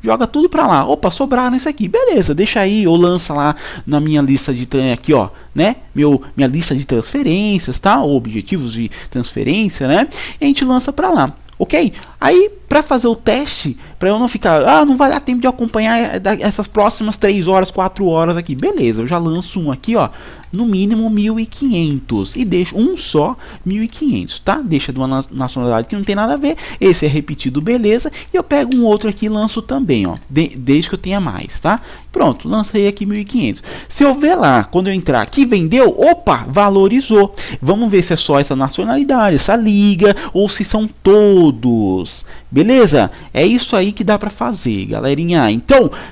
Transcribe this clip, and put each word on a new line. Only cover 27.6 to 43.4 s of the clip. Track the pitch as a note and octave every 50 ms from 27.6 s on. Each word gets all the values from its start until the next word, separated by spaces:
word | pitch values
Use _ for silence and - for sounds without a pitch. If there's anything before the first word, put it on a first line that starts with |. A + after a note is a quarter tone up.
beleza. | D3+ G#3 A#3+ B3 A3 G#3 A3 B3 - D#4 - - - - -
E |
eu | F4+ F4
pego | - D4 C#4+ C#4 A#3 C4
um | B3 A#3
outro | A3 G#3 G#3 G#3+ G#3+
aqui | G3+ - A3
e | G#3+
lanço | G#3+ G#3 G#3+ G#3+ - A3+
também, | A3+ - C4 C#4 C4+ E3 C3+ A2 F#2+
ó, | F2 - - - -
de-, | C3+ D3+ E3 - -
desde | C3+ B2 B2+ C#3 D3+ E3 -
que | -
eu | F#3+
tenha | - F#3 G3 G3+
mais, | F#3 C3+ F#2+ F2 D#2 E2 - -
tá? | - E3 G#3 A#3 - - - - - -
Pronto, | - F4+ - D#3 - - - D#3
lancei | G3+ A3 G#3 - - G#3 G3+
aqui | G3+ G3+ G3+ G3+
mil | G3+ G3+ G#3
e | G3+
quinhentos. | G3+ - A#3+ E3+ A2 F#3+ - - - - - -
Se | - - - C#4
eu | C#4+ C4
ver | C#4+ D4 D4+ F#4
lá, | F4 A#3+ C#3+ C3 A#2 G2+
quando | - - F3+ F#3
eu | G3+ F#3+
entrar | F#3 D#3+ E3 C#3 A#2
aqui, | G#2 - - C#4+ C#4
vendeu, | A#3+ A#3 F#3+ E3 D#3+ G3 C4 B3+ F#3+
opa, | - - - D#4 E4+ E4+ - G#3+ - - G#3+ -
valorizou. | C#3 G3 G#3 G3+ G3 G3 G3 G3 A3+ C4+ C4+ - A3 G#3 G3+ G3 - - - - C3 -
Vamos | - C#3 G3 G#3+ A#3+ A3
ver | G3 F#3
se | E3+ - F3
é |
só | D#3 - - D3 C#3
essa | C#3+ - C#3
nacionalidade, | C3 C3+ C3 - - F#3+ A3+ B3 C#4+ C#4+ C#4 C#4 B3 G#3+ G3+ E3
essa | C3 - - G3+
liga, | A#3 A3 G#3+ G#3 G3+ G3+ G#3 G3+ E3 G#3 G3+ G3 - - D4 -
ou | F3+ G3+ G3+
se | - - G3+
são | - - A3 G#3+ G#3+ - - -
todos, | F#3+ G3+ G#3 G#3 G3+ G3 F#3 E3+ D3+ B2+ A2+ A#2 B2 A#2 A2+ G#2+ F#2+ F#2+ F#2+ F2 - - - - - - - - -
beleza? | - C3+ F3 A3 C4 C4 A#3 E3 D3+ C3+ G2+ F2 - - - - -
É | B2